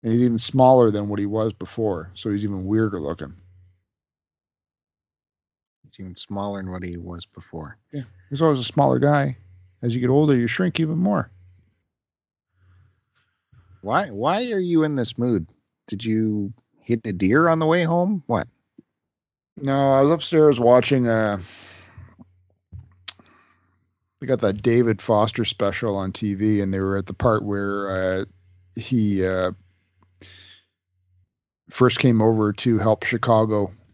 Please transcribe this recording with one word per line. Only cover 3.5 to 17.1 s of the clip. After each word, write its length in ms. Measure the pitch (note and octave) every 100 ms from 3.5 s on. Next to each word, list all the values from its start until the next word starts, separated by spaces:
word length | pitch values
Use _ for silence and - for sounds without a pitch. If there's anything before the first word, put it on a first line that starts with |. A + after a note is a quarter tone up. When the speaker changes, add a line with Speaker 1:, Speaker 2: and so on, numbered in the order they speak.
| - _ _ _ _ _ _ _ _ _ _ _ _ _ _ _ _ _ _ _ _ _ _ _
Speaker 2:
He's 140 | -
even 160 | F#2+ F2
smaller 460 | - G2+ G2+ G2+
than 100 | F#2+
what 120 | F#2
he 140 | F2+ F2
was 280 | E2+ F2 -
before. 520 | - - E2 D3+ - _
Speaker 1:
Yeah, 120 | C#3+ A#2+ - _
he's 120 | C#3+
always 180 | D#3+ C3+
a 40 |
smaller 360 | A#2+ - C#3 C3
guy. 380 | C#3 D3 C#3 B2+ - - _ _
As 120 | A#2+ A#2+
you 60 |
get 80 | B2
older, 260 | C#3 D3+ C3
you 120 | A#2
shrink 320 | - F#3 -
even 180 | D#3+ D#3+
more. 320 | F#3 G3 - - - _ _ _ _ _ _ _ _ _ _ F#2 F#2 _ _ _ _ _ _ _ _ - _ F2+
Speaker 2:
Why, 280 | G2 C3+ G3
why 420 | G2+ C3 G3 B3
are 80 | G3+
you 240 | F3+ E3
in 120 | D#3 C#3
this 220 | A2+ -
mood? 300 | B2 G#2+ E2 _ _ _ -
Did 160 | G#2
you 500 | A2+ A2 A2 G#2+ G2+ - _ _
hit 200 | - A#2
a 80 | A2+